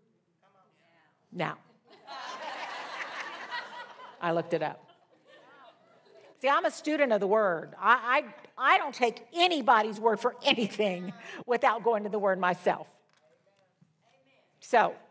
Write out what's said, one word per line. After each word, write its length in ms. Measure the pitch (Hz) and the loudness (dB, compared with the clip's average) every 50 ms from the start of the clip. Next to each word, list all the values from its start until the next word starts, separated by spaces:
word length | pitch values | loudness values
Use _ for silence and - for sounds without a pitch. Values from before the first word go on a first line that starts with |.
| _ _ _ _ _ _ _ _ 190 190 190 _ _ _ _ _ _ _ _ _ _ _ _ _ _ _ | _ _ _ _ _ _ _ _ _ _ _ _ _ _ _ _ _ _ _ _ _ _ _ _ _ _
Now. 260 | - 180 160 156 156 - _ _ _ _ _ _ - - - - - - - - - - 311 311 - - - - - 370 - - - - - - - - - 415 - - - - 494 480 - - - 480 494 - - - - - - - | -8 -6 -4 -4 -6 -8 _ _ _ _ _ _ -20 -20 -20 -16 -14 -14 -12 -12 -12 -12 -12 -10 -10 -10 -10 -10 -10 -12 -12 -10 -10 -10 -10 -10 -10 -10 -12 -12 -12 -14 -12 -10 -10 -10 -10 -10 -12 -16 -16 -16 -18 -20 -20 -20 -12 -8
I 100 | 170 170 | -4 -4
looked 220 | 165 170 165 170 - | -2 -2 -2 -4 -4
it 100 | 160 156 | -4 -4
up. 180 | 147 151 - - - _ _ _ _ _ _ _ _ - - - - - - - - - _ _ _ _ _ _ _ - - - - - _ | -6 -8 -10 -18 -20 _ _ _ _ _ _ _ _ -20 -20 -20 -20 -20 -20 -20 -20 -20 _ _ _ _ _ _ _ -20 -20 -20 -20 -12 _
See, 60 | - 262 | 0 2
I'm 180 | 277 320 359 | 2 2 2
a 60 | 320 | 0
student 400 | - - - 302 302 302 294 254 | -2 -4 -2 -2 0 2 2 2
of 80 | 220 202 | 2 2
the 80 | 196 190 | 2 2
word. 460 | 202 220 214 196 170 156 151 151 - - | 2 4 4 2 0 -2 -4 -10 -10 0
I, 440 | 185 208 240 254 220 240 254 294 294 226 196 - - - _ - | 4 4 4 4 4 2 0 0 0 -2 -8 -20 -20 -18 _ -2
I, 160 | 247 277 349 | 2 4 4
I 20 | 381 | 4
don't 180 | 339 294 233 | 2 -2 -2
take 300 | - 247 233 226 - - - - | 0 0 0 0 -2 -10 -6 0
anybody's 680 | 339 349 359 349 294 233 226 247 220 214 220 208 208 | 2 2 2 2 2 4 4 4 4 4 0 -2 0
word 200 | 214 233 220 202 | 2 2 2 2
for 160 | - 247 240 - - | 0 -2 -2 0 0
anything 680 | 277 269 220 240 196 - - 214 202 185 175 180 180 - - - - - - - | 2 2 2 0 -2 0 0 0 0 -2 -4 -6 -10 -12 -12 -14 -16 -16 -10 -4
without 380 | - 240 233 262 262 214 233 190 | -2 0 2 4 2 2 2 2
going 200 | 233 233 208 208 | 0 0 0 0
to 60 | 208 | -2
the 100 | 190 214 | -2 0
word 200 | 196 202 190 185 | 2 2 2 2
myself. 480 | 190 180 175 175 - 202 160 - 156 - _ _ _ _ _ _ _ _ _ _ _ _ _ _ _ _ _ _ _ _ _ _ _ _ _ _ _ _ _ _ _ _ _ _ | 2 0 0 2 0 0 0 0 -4 -12 _ _ _ _ _ _ _ _ _ _ _ _ _ _ _ _ _ _ _ _ _ _ _ _ _ _ _ _ _ _ _ _ _ _
So, 360 | - - - 233 202 170 170 - - _ | -4 2 4 4 4 4 0 -6 -14 _